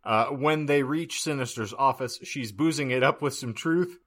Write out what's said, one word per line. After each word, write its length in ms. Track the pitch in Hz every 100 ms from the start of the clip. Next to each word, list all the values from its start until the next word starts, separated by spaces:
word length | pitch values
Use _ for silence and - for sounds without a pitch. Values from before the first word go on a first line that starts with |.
Uh, 260 | - 110 117
when 360 | 143 147 156 147
they 160 | 143
reach 380 | 131 156 165 -
Sinister's 520 | 156 143 123 - 104
office, 440 | 120 135 131 123 -
she's 280 | - 143 113
boozing 380 | 101 160 147 135
it 120 | 127
up 160 | 131 -
with 120 | 143
some 180 | - 123
truth. 440 | 110 165 165 175 -